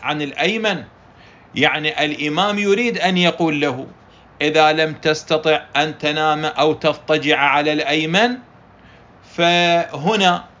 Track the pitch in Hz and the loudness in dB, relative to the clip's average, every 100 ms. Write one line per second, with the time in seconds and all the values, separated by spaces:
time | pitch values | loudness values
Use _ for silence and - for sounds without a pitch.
0 | 131 151 147 - 165 220 214 175 107 - | -6 -4 -6 -4 -2 -2 -2 -4 -8 -20
1 | - - - - - - 143 147 151 151 | -20 -20 -20 -20 -14 0 0 2 -4 -2
2 | 151 135 147 156 202 208 202 208 240 185 | -2 -2 -4 0 0 0 0 2 0 0
3 | 175 180 175 165 165 147 143 127 135 - | 0 2 2 2 -2 0 -2 -4 -10 -18
4 | - - - - 147 156 156 156 160 151 | -20 -20 -20 -4 0 4 4 2 0 -2
5 | 160 156 - 156 156 151 - 143 156 147 | -2 -2 -2 -2 2 0 0 -2 -2 -2
6 | 151 156 156 151 156 - 156 156 156 143 | -4 0 0 0 -2 0 0 2 -2 -2
7 | - 156 139 139 143 139 151 151 139 156 | 0 0 2 2 2 2 2 -2 0 -2
8 | 160 180 240 254 - - - - - - | 0 2 2 -2 -12 -20 -20 -20 -20 -20
9 | - - - - 170 175 175 170 165 139 | -20 -20 -18 0 2 4 4 2 0 -4
10 | 160 220 185 175 - - | -2 2 2 0 -6 -20